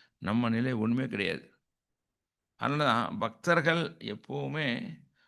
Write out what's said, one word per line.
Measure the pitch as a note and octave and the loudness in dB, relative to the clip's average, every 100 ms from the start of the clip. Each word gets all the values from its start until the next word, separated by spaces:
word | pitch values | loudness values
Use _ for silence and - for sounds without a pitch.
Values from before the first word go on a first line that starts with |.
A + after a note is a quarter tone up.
| _ _ | _ _
நம்ம | E2+ A2+ A#2 | 0 2 2
நிலை | A2+ B2+ | 2 0
ஒண்ணுமே | A#2 A2 B2 C3 | 0 2 2 0
கிடையாது. | G2+ F2+ D2+ - _ _ _ _ _ _ _ _ _ _ _ | 0 0 -2 -8 _ _ _ _ _ _ _ _ _ _ _
அதனால | A#2+ D3 | -2 2
தான் | C#3+ A#2 A2+ G#2 | 2 2 0 -2
பக்தர்கள் | A2+ - F3 E3+ D3+ E3 D#3+ - | -4 -2 2 4 4 2 -2 -6
எப்பவுமே | G#2+ G#2 - C#3+ C#3 D3+ C#3+ A#2+ - - - _ | -10 -10 -8 -6 -4 -4 -2 -4 -6 -12 -20 _